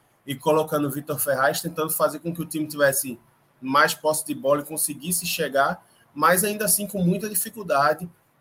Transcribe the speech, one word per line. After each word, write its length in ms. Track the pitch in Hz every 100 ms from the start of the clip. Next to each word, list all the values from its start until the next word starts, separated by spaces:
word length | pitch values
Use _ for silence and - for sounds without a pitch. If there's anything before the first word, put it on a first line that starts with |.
| _ _ 139
e 40 | 143
colocando 500 | 160 156 156 151 143
o 40 |
Vitor 260 | 143 147 139
Ferraz, 420 | 143 131 139 165
tentando 300 | 165 165 156
fazer 300 | 156 151 151
com 120 | 170
que 80 | 170
o 60 | 160
time 180 | 156
tivesse 540 | 151 147 139 135 135 113 _ _ _ _
mais 340 | 131 139 156
posse 300 | - 156 151
de 80 | -
bola 280 | 131 131 147
e 40 |
conseguisse 640 | 143 156 - 139 160 175 170
chegar, 580 | - 143 135 147 175 _ _ _
mas 300 | 143 160 190
ainda 220 | 208 214 202
assim 200 | 202 202
com 160 | 196
muita 260 | 175 196 214
dificuldade, 800 | 208 220 226 175 139 147 156 175 _ _ _